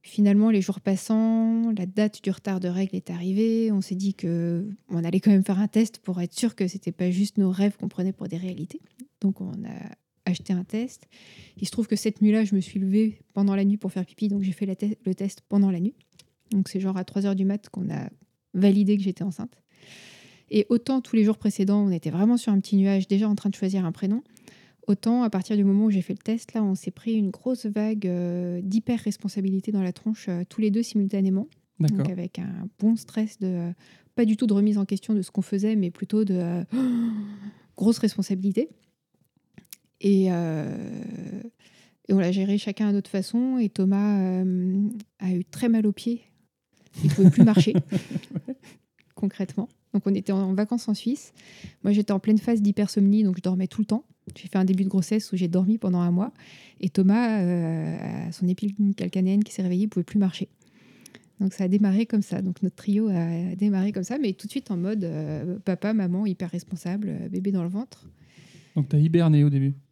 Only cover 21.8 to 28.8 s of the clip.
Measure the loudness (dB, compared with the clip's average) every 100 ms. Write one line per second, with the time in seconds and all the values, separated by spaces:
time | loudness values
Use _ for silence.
21.8 | 2 0 -2 2 2 2 2 0 2 2
22.8 | 4 2 2 0 2 0 -2 -2 -2 -2
23.8 | -2 -2 -2 -2 -6 _ -20 -20 _ _
24.8 | -2 0 2 2 0 -2 -2 2 4 4
25.8 | 4 2 -2 -6 -4 -4 -4 -2 -2 -2
26.8 | -6 -8 -2 0 -2 -4 -6 -4 -4 -2
27.8 | -2 -2 -2 -2 -2 -4 -4 -6 -2 -2